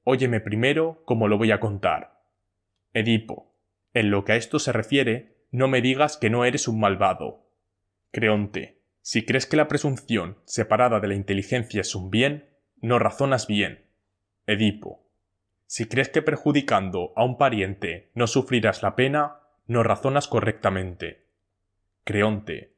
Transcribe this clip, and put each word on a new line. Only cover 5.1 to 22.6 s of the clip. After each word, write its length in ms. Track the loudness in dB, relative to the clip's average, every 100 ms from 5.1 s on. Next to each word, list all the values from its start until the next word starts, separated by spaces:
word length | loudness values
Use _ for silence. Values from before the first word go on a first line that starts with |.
| -2 -6 _ _
no 160 | 0 2
me 140 | 4
digas 360 | 2 2 0 0
que 120 | 0
no 140 | 2 2
eres 220 | 0 -2
un 120 | 0
malvado. 680 | 2 2 0 0 -8 -12 _ _ _ _ _ _ _
Creonte, 680 | 0 2 2 -2 -8 -12 _ _ _
si 240 | -4 -2 0
crees 200 | -2 0
que 120 | 0
la 100 | 2
presunción 720 | 0 -2 -4 -4 -4 -4 -10 -8
separada 540 | -6 0 2 2 2
de 80 | -2
la 80 | -4
inteligencia 640 | -4 -4 -2 -4 -4 -4
es 140 | -4 -8
un 140 | -2
bien, 400 | 0 0 -2 -12 _ _ _
no 180 | 0 2
razonas 480 | 2 0 0 0 0
bien. 380 | 0 -2 -6 _ _ _ _ _ _ -4
Edipo, 640 | 0 0 0 -8 -18 _ _ _ _ _ _ -12
si 220 | -8 -4
crees 220 | -2 0
que 120 | -2
perjudicando 920 | -2 -2 0 0 2 0 0 -4 -4 -2
a 80 |
un 140 | -2 2
pariente 760 | 0 0 -4 -4 -8 -8 -10
no 140 | -2 0
sufrirás 560 | 0 0 2 2 0
la 120 | -2 0
pena, 440 | 0 0 -4 -8 _ _ -2
no 180 | 0
razonas 440 | 2 0 0 -2 0
correctamente. 1000 | 0 0 0 -2 -2 -4 -10 -12 -14 _ _ _ _ _ _ _ _
Creonte, 720 | -4 0 2 0 -6 -12